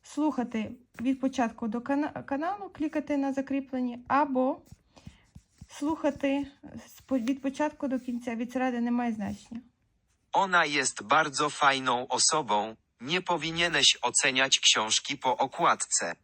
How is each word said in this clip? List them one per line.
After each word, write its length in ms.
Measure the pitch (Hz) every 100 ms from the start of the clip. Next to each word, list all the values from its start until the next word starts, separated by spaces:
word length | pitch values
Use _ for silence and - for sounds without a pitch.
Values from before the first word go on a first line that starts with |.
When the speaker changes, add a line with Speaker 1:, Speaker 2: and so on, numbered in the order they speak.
Speaker 1:
слухати 680 | - - 302 262 240 226 208 240 _ -
від 200 | 240 262
початку 480 | 269 262 226 - 233
до 120 | 233
кана-, 420 | 247 277 302 247
каналу, 460 | 240 277 330 403 381
клікати 480 | - 302 311 294 285
на 160 | 277
закріплені, 720 | 269 269 277 269 254 247 240 -
або 520 | 262 302 254 254 330 _ - _ - - - _ - _ _ -
слухати 800 | - 285 311 302 277 277 277 277 - - 226 -
з 140 | -
по-, 180 | - 269
від 240 | 226 277
початку 460 | 277 269 302 302 285
до 120 | 254
кінця, 340 | 254 240 247
від 180 | 226 247
середини, 280 | 262 254 240
немає 280 | 240 240 240
значення. 480 | 214 202 208 - 233 - _ _ _ _ _ _
Speaker 2:
Ona 320 | 170 190 175 156
jest 360 | 147 131 -
bardzo 460 | 101 156 156 135 151
fajną 560 | - 143 135 131 123 123
osobą. 680 | 123 - 156 117 107 110 110 _ _
Nie 200 | 123 185
powinieneś 760 | 180 170 156 165 170 151 135 -
oceniać 560 | 120 - 139 131 135 -
książki 560 | - 123 110 - - 139
po 200 | 131 135
okładce. 760 | 135 - 170 113 - - 95 -